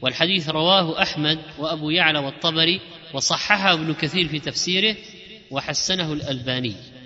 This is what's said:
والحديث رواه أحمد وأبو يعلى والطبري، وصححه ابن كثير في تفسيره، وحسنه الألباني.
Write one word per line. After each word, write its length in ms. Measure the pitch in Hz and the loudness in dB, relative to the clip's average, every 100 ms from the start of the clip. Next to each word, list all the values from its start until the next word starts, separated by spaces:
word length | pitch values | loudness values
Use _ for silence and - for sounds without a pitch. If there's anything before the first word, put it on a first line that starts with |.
والحديث 460 | 127 123 170 190 151 | -2 0 2 2 0
رواه 540 | 156 165 190 165 160 | 2 4 6 4 2
أحمد 360 | 151 156 151 156 - - | 0 2 0 0 -4 -6
وأبو 320 | 156 160 151 | -4 -2 0
يعلى 280 | 170 160 151 | 4 4 2
والطبري، 600 | 139 135 170 160 165 190 - - - | -2 -2 0 2 2 0 -4 -18 -10
وصححه 580 | 139 - 165 - 208 196 | -2 0 0 2 2 4
ابن 220 | 165 160 | 2 2
كثير 340 | 151 156 175 165 | -2 0 0 0
في 100 | 151 | -2
تفسيره، 580 | 139 - - 185 214 214 - - - - - | -4 -2 0 2 2 0 -8 -18 -18 -20 -8
وحسنه 600 | 135 - 147 - 185 160 | -6 -4 -2 0 0 -2
الألباني. 640 | 151 147 127 127 127 123 95 - - | -2 -4 -4 -2 -2 -2 -6 -12 -20